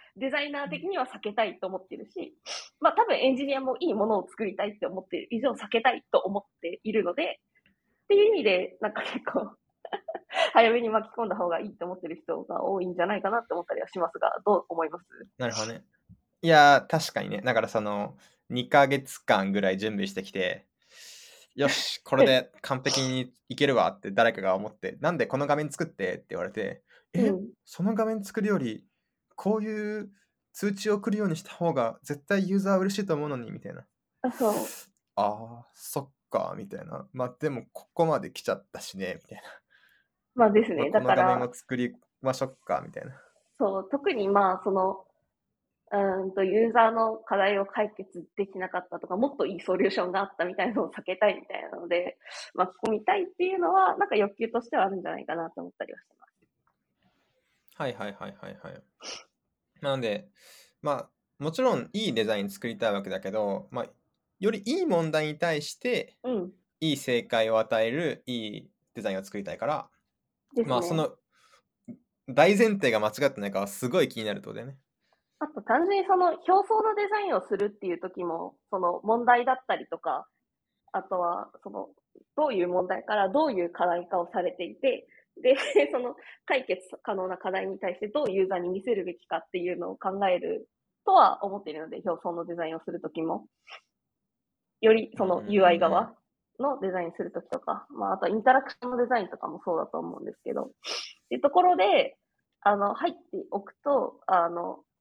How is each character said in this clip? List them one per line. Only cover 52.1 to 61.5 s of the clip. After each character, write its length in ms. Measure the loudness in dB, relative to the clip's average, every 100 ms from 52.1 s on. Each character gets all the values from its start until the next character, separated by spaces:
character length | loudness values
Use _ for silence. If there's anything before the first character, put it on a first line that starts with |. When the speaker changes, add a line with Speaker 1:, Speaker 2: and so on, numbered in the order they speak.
| -8 -16 -18 -6
Speaker 1:
巻 200 | -2 -2
き 20 | -2 -2
込 60 |
み 140 | 0 0
た 100 | 0
い 80 |
っ 20 | -2
て 180 | -2 -2
い 100 | 0
う 40 |
の 140 | 2
は、 220 | 4 4 2
な 100 | 0
ん 20 |
か 60 | 2
欲 200 | 0 -2
求 140 | -4
と 120 | -4
し 80 | -2
て 80 | 0
は 80 | 0
あ 40 |
る 80 | -2
ん 40 |
じ 60 | -6
ゃ 40 |
な 80 | -6
い 60 | -6
か 100 | -6
な 140 | -6
と 100 | -10
思 80 | -14
っ 40 | -12
た 80 | -14
り 80 |
は 60 | -14
し 80 | _
て 80 | _
ま 60 | _
す。 0 | _ _ _ _ _ _ _ _ _ _ _ _ _ _ -8
Speaker 2:
は 100 | -6
い 40 |
は 140 | -6 -10
い 80 | -10
は 100 | -14
い 100 | -14
は 80 | -16
い 80 | -16
は 80 | -18
い。 120 | -18 _ _ -16 -16 -18 _ _ _ _ _
な 100 | -4
の 100 | -2
で、 280 | -2 -4 -8 _ -20 -20 _ _
ま 100 | -4
あ、 180 | -4 -6 _ _ -8
も 120 | -6